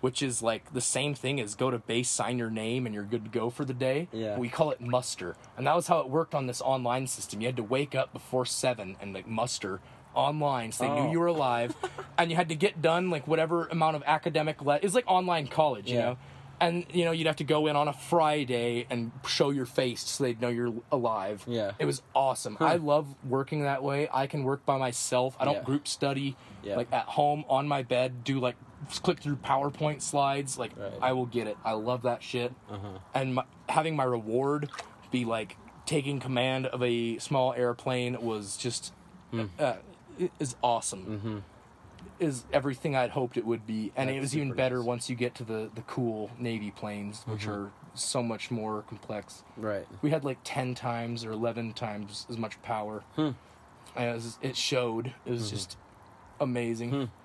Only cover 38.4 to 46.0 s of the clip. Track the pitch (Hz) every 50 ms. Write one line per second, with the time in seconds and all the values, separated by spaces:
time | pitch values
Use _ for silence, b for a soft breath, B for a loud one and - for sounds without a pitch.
38.4 | 101 98 - - - 123 117 - - - - - - - - - - - - 113
39.4 | 110 101 87 - 151 131 110 92 - - - - - - - - 180 175 - -
40.4 | 156 131 123 - - 123 117 113 - - - 98 92 101 107 101 101 113 107 104
41.4 | 98 - - - - - - - - - - - - - - - 175 156 135 123
42.4 | - - - 143 135 143 131 - - 160 139 131 123 113 - 147 131 120 - 123
43.4 | 107 113 117 113 107 110 110 110 110 101 - 131 135 131 135 135 135 135 117 156
44.4 | 143 135 123 - 131 131 123 127 120 120 123 120 - - 127 117 123 120 - -
45.4 | 123 110 113 110 110 107 - 117 117 - - -